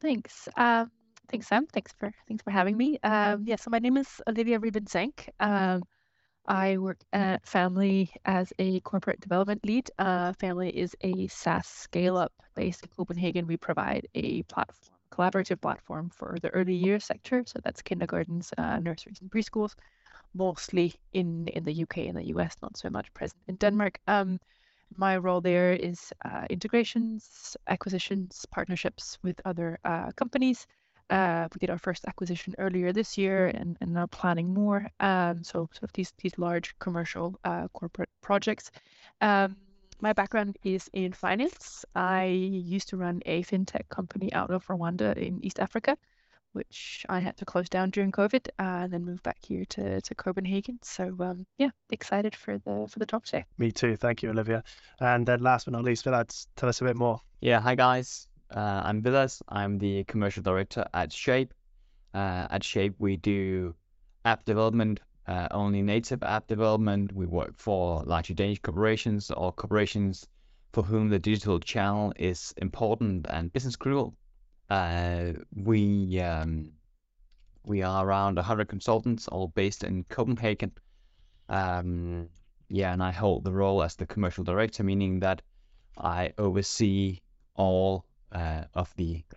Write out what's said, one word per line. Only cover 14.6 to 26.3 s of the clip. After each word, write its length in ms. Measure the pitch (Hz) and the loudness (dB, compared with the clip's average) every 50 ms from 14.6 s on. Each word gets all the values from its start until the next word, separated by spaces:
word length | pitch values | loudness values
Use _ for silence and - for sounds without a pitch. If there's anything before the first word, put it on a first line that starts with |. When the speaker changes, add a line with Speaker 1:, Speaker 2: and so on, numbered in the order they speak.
| - - - _ _ - _ _ _ _ | -2 -2 -6 _ _ -20 _ _ _ _
Speaker 1:
collaborative 500 | - - 180 185 - 196 185 - 185 - | -2 0 2 2 2 0 0 0 -2 -2
platform 480 | - 151 139 - - - 147 156 170 175 | -2 -4 -4 -4 -8 -10 -8 -6 -6 -8
for 280 | - - - - - 170 | -8 -10 -10 -8 -6 -4
the 80 | - - | -4 0
early 240 | - 185 185 180 185 | 0 2 2 2 2
years 320 | 175 180 190 202 208 - | 2 2 2 2 0 0
sector. 380 | - - - - - 254 247 240 | -4 -6 -6 -2 0 0 0 0
So 140 | - - - - | -2 -8 -6 -4
that's 200 | - - - - | -4 -6 -6 -6
kindergartens, 680 | - 185 175 175 160 - 170 165 165 170 170 175 - - | -6 -4 -4 -2 -2 -2 -2 -2 -2 -4 -6 -6 -6 -4
uh, 220 | - 160 160 165 - | -4 -2 -2 -2 -2
nurseries, 420 | 170 170 156 - - - 202 - | -2 -4 -6 -6 -10 -16 -18 -18
and 80 | 185 190 | -16 -4
preschools, 460 | - 226 214 - - 220 208 214 - - - - _ _ _ - - - - - - | -2 -2 -2 -2 -2 -4 -4 -4 -6 -12 -20 -20 _ _ _ -20 -20 -20 -20 -14 -4
mostly 600 | 180 190 185 165 - - - - 180 175 170 - - _ - - | 0 0 0 0 -4 -8 -2 2 2 2 2 0 -6 _ -4 -2
in, 340 | 190 180 170 165 165 165 | -2 0 0 -2 -4 -6
in 160 | - - - 165 | -4 -6 -4 -4
the 80 | - | -4
U 140 | 151 165 165 | -2 -2 -4
K 200 | - - 180 - - | -4 -4 -6 -6 -4
and 80 | 175 | -6
the 80 | - - | -6 -6
U 160 | - 156 - | -4 -2 -2
S, 160 | 175 160 - - | -2 -2 -4 -10
not 160 | - - - | -14 -14 -12
so 120 | - - - | -10 -8 -6
much 220 | - - - - _ | -6 -6 -6 -8 _
present 280 | - - - - _ _ | -8 -8 -8 -8 _ _
in 80 | - 190 | -10 -2
Denmark. 440 | 196 208 202 202 214 208 190 - - - | 2 2 4 4 4 0 0 -2 -4 0
Um, 320 | - 208 202 196 190 185 180 - _ _ _ _ _ _ _ _ _ - | 2 2 2 2 0 -2 -6 -6 _ _ _ _ _ _ _ _ _ -6
my 220 | - 190 196 190 | 0 2 2 2
role 220 | 185 180 185 180 180 | 2 2 2 2 2
there 320 | 175 180 175 175 180 180 | 4 4 4 6 6 4
is, 400 | 185 - - 175 175 - - - - - - | 4 2 0 -4 -6 -8 -10 -16 -16 -12 -10
uh, 200 | 151 | -8